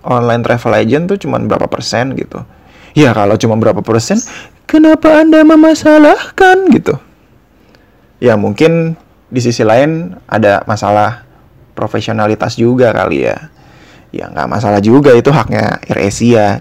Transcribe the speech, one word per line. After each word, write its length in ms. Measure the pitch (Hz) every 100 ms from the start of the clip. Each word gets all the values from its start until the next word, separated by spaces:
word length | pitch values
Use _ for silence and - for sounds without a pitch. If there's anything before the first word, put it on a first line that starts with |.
| -
online 380 | 123 120 117
travel 320 | 117 117 120 107
agent 300 | 110 135 175
tuh 80 | 202
cuman 320 | 147 120 110
berapa 160 | - -
persen 480 | - - 113 131
gitu. 320 | - - - 123 _ _ _ -
Ya, 220 | - 143 107
kalau 240 | 101 107
cuma 180 | 117 113
berapa 240 | 110 101
persen, 400 | 147 113 - 208 - - - _ -
kenapa 540 | 311 311 311 311 311
Anda 180 | 320 311
memasalahkan 1300 | 311 320 311 311 302 302 294 415 - - 381 370 370 -
gitu? 240 | - 143 - _ _ _ _ _ _ _ _ _ _ _
Ya, 160 | 120
mungkin 640 | 107 101 101 160 165 165 160 _ _ _
di 80 | 127
sisi 240 | 120 117
lain 560 | 113 113 147 160 180 185 -
ada 400 | 107 107 101 -
masalah 560 | 107 101 104 104 120 - _ _ _ _ -
profesionalitas 800 | 110 107 107 110 107 107 120 -
juga 320 | 117 127 120
kali 400 | - 95 71 60
ya. 240 | - - _ _ _ _ - _
Ya, 160 | - 50
nggak 160 | 50 65
masalah 320 | 87 107 104
juga, 320 | 104 127 143
itu 160 | 120 120
haknya 480 | 147 110 117 110 - -
AirAsia. 720 | - 101 - 117 117 104 113